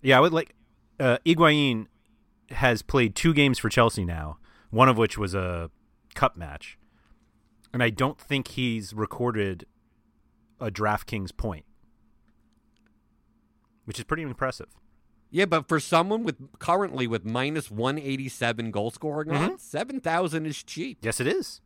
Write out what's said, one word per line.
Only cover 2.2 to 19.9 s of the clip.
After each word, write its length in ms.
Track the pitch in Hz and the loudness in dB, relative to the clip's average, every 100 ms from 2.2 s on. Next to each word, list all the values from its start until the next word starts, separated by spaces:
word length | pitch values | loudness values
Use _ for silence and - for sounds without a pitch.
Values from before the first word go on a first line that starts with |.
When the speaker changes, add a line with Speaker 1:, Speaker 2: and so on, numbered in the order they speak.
| _ _ _ | _ _ _
Speaker 1:
has 300 | - 131 113 | 0 2 2
played 340 | - 139 120 98 | 0 2 2 2
two 180 | 165 | 2
games 240 | 151 143 127 | 4 4 2
for 120 | 110 | 0
Chelsea 340 | 117 117 - 90 | 4 2 2 -4
now, 320 | 82 76 76 - _ _ | -4 -8 -12 -20 _ _
one 180 | 107 131 | 4 4
of 80 | 113 | 6
which 200 | 110 - | 2 0
was 160 | 101 | -4
a 380 | 95 92 87 82 _ _ _ _ | -4 -4 -6 -8 _ _ _ _
cup 220 | - 147 - | 0 0 0
match. 420 | 160 - - - _ _ _ _ _ _ _ _ _ | -14 -14 -18 -20 _ _ _ _ _ _ _ _ _
And 80 | 123 | 0
I 80 | 120 | 0
don't 300 | 101 131 147 | 2 0 -2
think 300 | - 139 - | -4 -4 -4
he's 440 | - 127 113 98 | -4 -4 -4 -6
recorded 720 | 104 104 - 123 107 101 90 - _ _ _ _ _ _ _ _ _ | -6 -6 -2 -4 -2 -4 -4 -12 _ _ _ _ _ _ _ _ _
a 100 | 113 | -8
DraftKings 680 | 98 104 107 - 113 92 - | -2 0 0 -4 -8 -8 -6
point, 300 | 113 80 - _ _ _ _ _ _ _ _ _ _ _ _ _ _ _ _ _ _ _ _ _ - | -6 -6 -12 _ _ _ _ _ _ _ _ _ _ _ _ _ _ _ _ _ _ _ _ _ -14
which 120 | 104 | -12
is 40 | |
pretty 200 | - 156 | -4 -4
impressive. 440 | 156 120 135 - - _ _ _ _ _ _ | -4 -4 -4 -4 -14 _ _ _ _ _ _
Speaker 2:
Yeah, 140 | 160 196 | 0 2
but 220 | 160 147 | 2 0
for 140 | 160 | -2
someone 420 | - 165 180 214 | 2 2 2 0
with, 360 | 226 139 135 _ | -2 -6 -10 _
currently 480 | - 175 202 131 123 | 0 0 0 -2 -2
with 180 | 113 104 | -2 -4
minus 440 | 117 135 156 143 | -2 -2 -4 -6
one 300 | 107 123 147 | -4 -2 -2
eighty-seven 720 | 139 135 135 - 120 113 113 | -4 -6 -8 -4 -4 -2 -4
goal 180 | 104 107 | -4 -4
scoring 380 | - 156 147 151 | -6 -8 -6 -4
Speaker 1:
Mm-hmm. 240 | 143 175 | -2 -2
Speaker 2:
odds, 100 | 370 | -4
seven 360 | - 151 240 | -8 -6 -6